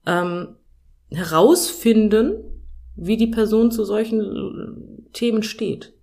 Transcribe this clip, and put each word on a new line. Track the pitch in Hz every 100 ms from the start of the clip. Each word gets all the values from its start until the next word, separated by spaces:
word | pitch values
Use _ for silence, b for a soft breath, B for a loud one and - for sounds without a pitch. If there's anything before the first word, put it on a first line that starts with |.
| -
ähm, | 175 175 175 - - _ _ _ _ _
herausfinden, | 151 165 160 226 359 - - 233 220 214 220 269 440 - - - - -
wie | - 165 226
die | 226
Person | 226 214 214 233
zu | 226
solchen, | 202 214 226 220
äh, | 196 - - - - - - - -
Themen | - 233 220
steht. | 214 - 214 - - _